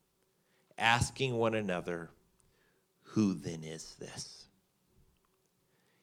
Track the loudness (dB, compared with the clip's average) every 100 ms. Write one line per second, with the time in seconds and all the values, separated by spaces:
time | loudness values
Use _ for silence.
0 | _ _ _ _ _ _ _ 2 4 6
1 | 2 0 -2 2 2 2 0 -2 -2 -6
2 | -8 -16 _ _ _ _ _ _ _ _
3 | -4 2 2 2 -4 -8 -10 -12 -12 -14
4 | -14 -12 -14 -16 -20 _ _ _ _ _
5 | _ _ _ _ _ _ _ _ _ _